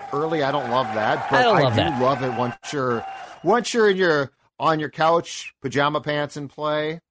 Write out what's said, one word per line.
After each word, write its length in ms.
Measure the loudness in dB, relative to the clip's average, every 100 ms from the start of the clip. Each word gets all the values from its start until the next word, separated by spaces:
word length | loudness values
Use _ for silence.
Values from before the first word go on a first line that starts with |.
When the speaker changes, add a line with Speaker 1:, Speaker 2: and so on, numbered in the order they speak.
| -6
Speaker 1:
early. 300 | -4 -2 0
I 100 | 0
don't 180 | 0 0
love 160 | 0 0
that, 360 | 0 0 0 0
but 80 | 2
Speaker 2:
I 40 |
don't 140 | 4 4
Speaker 1:
I 60 |
Speaker 2:
love 100 | 4
Speaker 1:
do 20 | 2
Speaker 2:
that. 220 | 0 2
Speaker 1:
love 200 | 2 2
it 120 | -2
once 220 | -2 -4 -6 -8
you're, 340 | -4 -2 -2 -6 -14 -16 -6
once 300 | 0 2 2
you're 160 | 2 4
in 80 | 4
your, 360 | 4 2 0 _ _ -4
on 220 | 0 0
your 100 | -2
couch, 640 | 0 2 2 0 -12 -14 _
pajama 380 | -4 0 0 0
pants 360 | -2 -4 -4 -6
and 140 | -12
play, 500 | -6 -4 -2 -4 -6 _